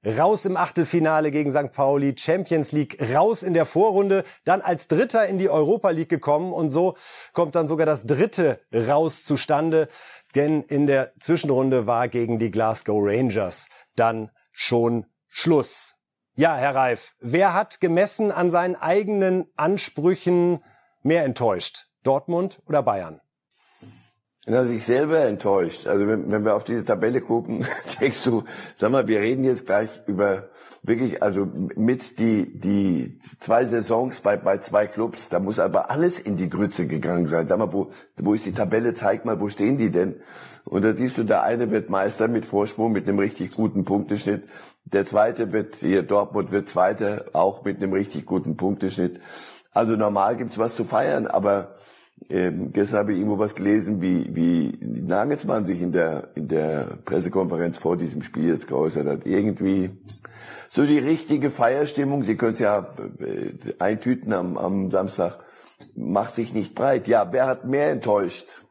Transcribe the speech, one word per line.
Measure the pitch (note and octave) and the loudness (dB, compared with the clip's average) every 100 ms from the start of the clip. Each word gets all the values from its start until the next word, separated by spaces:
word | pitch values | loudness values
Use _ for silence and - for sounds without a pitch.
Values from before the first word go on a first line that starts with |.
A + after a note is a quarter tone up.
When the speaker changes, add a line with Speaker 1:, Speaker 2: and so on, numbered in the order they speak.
| G#2 | -2
Speaker 1:
raus | A2 E3+ G#3+ G3+ | 2 2 2 0
im | F3+ | -2
Achtelfinale | F3 - E3 F3 D#3+ D#3 D#3 | -2 0 0 2 2 2 2
gegen | C#3+ C#3+ | 0 0
Sankt | C3+ C#3+ - | 0 -2 0
Pauli, | C#3 C#3+ C#3 C3 | 2 2 2 -2
Champions | - F3 E3+ E3 C#3 | 0 -2 2 0 0
League | D3+ C#3 - A#2+ | -2 -4 -4 0
raus | C3+ G3 A3+ | 2 2 0
in | F#3 | 0
der | E3 D3+ | 0 2
Vorrunde, | E3 A3 G3 G3+ G3 F3+ - - | 2 2 2 2 0 0 -6 0
dann | F#3+ | 0
als | F#3 E3+ - | 2 -4 0
Dritter | D#3+ B3 A#3 G#3 | 2 2 2 2
in | F#3+ | 0
die | F#3+ | 2
Europa | D#3 D3 A3+ G3 | 2 2 2 2
League | E3 D#3+ | 0 -2
gekommen | D#3+ - D3 F3+ | -2 2 0 0
und | E3 D#3+ | -2 0
so | C#3 F3+ F3 - - - | 2 0 -2 -18 -20 -8
kommt | - E3+ E3+ | -2 0 2
dann | D3+ | 0
sogar | D#3 D#3 | 2 2
das | D3 A2+ | 0 0
dritte | C#3+ A3 - D#3+ A#2 _ | 2 2 2 0 0 _
Raus | A#2 A#2 C#3+ D#3+ - - | -2 2 2 2 -2 -4
zustande, | D3 - D3 D#3+ D#3+ D3+ - - - _ C3+ | -2 0 0 2 2 0 -6 -20 -20 _ 0
denn | D3 D#3 | 2 0
in | C#3+ C#3+ C#3+ | 0 0 4
der | C#3 C3 _ | 2 0 _
Zwischenrunde | - E3+ D3 C3 C3 B2+ A2 | -2 0 2 2 4 2 2
war | A#2 B2 | 0 0
gegen | A#2+ A#2 A#2 | 0 0 0
die | A2+ | 0
Glasgow | G2 A2 A2 - G#2+ | 0 0 0 0 2
Rangers | G2+ A2 B2+ G#2 F#2+ - - - _ - | 2 2 2 0 -2 -6 -14 -20 _ 2
dann | A2+ A2+ A2 _ _ | 2 2 -8 _ _
schon | - - A#2+ A#2 A#2 A2 _ _ | -4 0 2 2 0 -4 _ _
Schluss. | - E3 D#3 B2 - - - _ _ _ | -4 2 2 2 -8 -12 -16 _ _ _
Ja, | - D#3+ D3 | 2 2 4
Herr | C#3 C3 | 0 2
Reif, | C3 A2+ - _ | 2 0 -6 _
wer | A#2+ D#3 G3 | -2 2 4
hat | F3 G#3+ - | 2 -2 -2
gemessen | F3+ E3 G3+ - G#3+ | 0 2 2 0 -2
an | F3 F3+ | 2 2
seinen | E3+ F3+ F3+ | 2 0 -2
eigenen | D#3+ F#3+ G#3 G#3 F#3+ F#3 E3+ - | 0 2 2 0 2 2 -2 -2
Ansprüchen | D#3 G3 - - D#3+ F#3 - F3 F3 E3+ _ _ _ _ | 0 0 -4 0 0 2 2 4 4 0 _ _ _ _
mehr | C3+ E3 C#3+ | 0 2 0
enttäuscht? | A#2 A#2+ F#2 - - - _ | 0 0 0 -4 -10 -20 _
Dortmund | - C#3 - F3 F#3+ - - | 0 0 0 -2 -2 -6 -2
oder | D3+ | 0
Bayern? | B2+ G2+ E2+ D#2 _ _ _ _ _ _ - - _ _ _ _ - | 0 -2 -6 -14 _ _ _ _ _ _ -20 -20 _ _ _ _ -2
Speaker 2:
Wenn | A#2 | 2
er | B2 | 2
sich | A#2 | -2
selber | A2+ B2+ D3+ D#3+ | 0 2 4 2
enttäuscht, | C3 G#2+ G#2 G2 F2 - - | 2 0 2 2 0 -4 -2
also | G2 G2+ | 2 2
wenn, | G#2+ - | 0 0
wenn | G#2+ | 0
wir | G#2+ G#2+ | 2 0
auf | |
diese | - A#2 | 0 -4
Tabelle | G2+ G2+ A2 B2 | 0 0 2 0
gucken, | - A#2 A#2 A2+ B2 - | 0 -2 -2 -6 -4 -6
<laughs> | - - | -10 -2
denkst | D3 A2 | -2 0
du, | B2+ A#2 - - - - | 0 0 -2 -16 -18 -2
sag | G#2+ | 2
mal, | C3+ A2+ | 2 2
wir | G#2+ | 2
reden | G#2+ C3 | 2 2
jetzt | C3 B2 - | 0 0 2
gleich | G2+ A2 - - | 0 0 -6 -6
über | F2+ G2+ F#2+ - - - - | 0 2 0 -6 -20 -20 -14
wirklich, | - A#2 B2+ - | -2 0 0 0
also | G#2 F#2+ G2 - F#2 - | 0 0 -2 -4 -6 0
mit | A2 B2+ - - | 0 0 -6 -2
die, | A2+ A2 - - | 2 2 0 -4
die | F2+ G2+ G2 E2 B1 - - - | 0 2 2 0 -4 -12 -20 -16
zwei | - A2+ B2 | 0 2 2
Saisons | A#2 A2 A2+ B2+ - | 0 0 0 0 -2
bei, | G2+ G2+ | 0 0
bei | F#2+ G2 | 0 -2
zwei | - G#2 G#2 | 0 0 0
Clubs, | - A2+ - - | -2 -4 -6 -4
da | F2 | -2
muss | F#2+ A2 | -2 0
aber | F#2 F#2 - | 2 0 0
alles | C#3 F3 F3 | 0 0 0
in | - F#2 | -6 -4
die | F2+ | -2
Grütze | F2+ G#2 - E2 | -2 -2 -2 -4
gegangen | D#2 D#2 F2 D#2+ | -2 -2 0 0
sein. | E2 D#2+ | 0 2
Sag | F#2 | 0
mal, | G#2 | 0
wo, | F#2+ - - - - | -2 -4 -8 -20 -4
wo | F2 | 0
ist | G#2+ - | 0 -2
die | |
Tabelle? | F#2+ G#2 G#2+ A#2+ A#2 | -4 0 0 0 0
Zeig | G#2+ A2 | -2 -2
mal, | A#2+ G#2 | -2 -4
wo | G2+ | -4
stehen | G2+ G#2 C#3 | 0 0 2
die | A2+ | 0
denn? | F2 F#2 - - - - - - | 2 0 -4 -16 -20 -20 -18 -6
Und | F#2+ | 0
da | G#2+ G2+ | 2 2
siehst | B2 B2+ | -2 -2
du, | |
der | A2 G#2 | 2 2
eine | - A#2+ A#2 | 2 0 0
wird | G#2+ F#2 | -2 0
Meister | F#2+ G2 - A2 | 0 0 0 0
mit | A#2 | 0
Vorsprung, | - G2+ G#2+ - A2+ | -2 -2 -2 -2 0
mit | G#2 - | 0 0
einem | G2+ | 0
richtig | G2 - F2+ | 0 -2 -8
guten | - A2+ G2+ F2+ | -2 -2 0 0
Punkteschnitt. | G2+ - - - G#2 - - - _ | -2 0 -4 -2 -4 -4 -20 -20 _
Der | - G2+ F#2+ | -2 0 2
zweite | G#2 A2 A#2+ A2 | 2 2 0 -2
wird, | G#2+ G2 - | -2 -4 -6
hier | - F#2+ | 0 2
Dortmund | E2 G2+ G2+ G#2 F2 | 4 2 2 -2 -2
wird | G2 G2 | -2 -2
Zweiter, | - F2+ G#2 G#2+ G#2 - | 2 2 2 -2 -4 -4
auch | - F#2 G2 | 0 0 0
mit | G2+ F#2+ | -6 -4
einem | F#2+ | -2
richtig | F#2+ G2 - - | -2 -2 -6 -4
guten | F#2 - D#2 | -4 -2 -4
Punkteschnitt. | F#2 F#2+ F#2+ F#2+ F2+ F2+ - - - - _ | -2 -2 -4 -2 -4 -4 -18 -20 -20 -20 _
Also | - A2+ A2 | 0 0 2
normal | G#2+ G2+ G2 A#2+ | 0 2 0 0
gibt's | A#2+ G2+ | -6 -4
was | A#2 - | -4 -2
zu | A2+ | -2
feiern, | A#2 C#3 C#3+ A2 | 0 0 -2 0
aber, | G2+ G2+ G2+ F#2 - - - _ _ - | 0 2 0 -2 -16 -20 -20 _ _ -6
ähm, | F#2 F2+ E2 F2+ | -2 0 -2 -4
gestern | - G2+ G#2+ | 0 0 0
habe | G#2 | 0
ich | F#2+ | 0
irgendwo | G#2 G2+ | 0 0
was | G#2 - | -2 0
gelesen, | G2 G#2+ F#2 G#2 | 2 2 2 -2
wie, | F2+ F2+ - - | 0 0 0 0
wie | E2+ E2+ C2+ - | 2 2 0 -4
Nagelsmann | A#1+ A1+ F2+ F#2 B2 D3 G3+ A2+ F#2 | -8 -6 -2 0 0 -2 -2 -2 -2
sich | F2+ | -2
in | F2 | 0
der, | F2 D#2+ D#2 - - | 0 0 -2 -8 -10
in | D2+ | -2
der | D#2 D#2 D2+ G#1+ - - | 0 0 -2 -6 -10 -4
Pressekonferenz | E2+ F2 G2 F2+ E2 E2+ - | -2 0 0 0 -2 -4 -2
vor | - F2 | -2 -2
diesem | E2+ D2 | -2 -6
Spiel | - C#2+ E2 | -8 -2 0
jetzt | D#2 - | 0 -2
geäußert | C2+ D#2+ D2+ C#2+ | 0 0 0 -2
hat. | D2 - | -2 0
Irgendwie | F#2+ G#2 F#2+ F#2+ G2 F#2 F#2+ - - - - - - - | 0 0 0 0 0 -2 -6 -18 -20 -20 -20 -20 -20 -6
so | - C#3+ | 0 4
die | D3+ | 4
richtige | C3 D#3+ - D3+ C#3 | 2 -2 0 0 0
Feierstimmung, | - A#2 C3+ D3 D3 C3+ C#3+ | 2 2 2 0 0 -2 0
Sie | G#2 G#2+ | 0 0
können's | A#2+ A2 | 0 2
ja, | G#2+ G#2 F#2 - - - | 2 0 -2 -12 -14 -10
äh, | - - - - - - | -8 -6 -8 -10 -12 -2
eintüten | F#2 G#2+ B2 B2+ A2 | -2 0 -2 -2 -2
am, | G2+ F2+ D#2+ | -2 -2 -4
am | F#2 G2 F#2 | -2 -2 0
Samstag, | F#2 F#2+ - F2 - - - - _ - - | 0 -2 -2 -4 -4 -20 -20 -20 _ -20 -10
macht | A1+ G2 A2+ - | -2 -2 -2 -6
sich | A2+ | -4
nicht | - F#2+ - | -4 -6 -2
breit. | C3+ C3 B2 | 0 0 2
Ja, | C3+ F#2+ | 2 2
wer | B2+ C3 | 0 0
hat | B2+ B2 | -2 -2
mehr | C#3 D3 | 0 0
enttäuscht? | C#3 A2+ G#2 F2+ - - - _ | -2 0 0 0 -6 -16 -20 _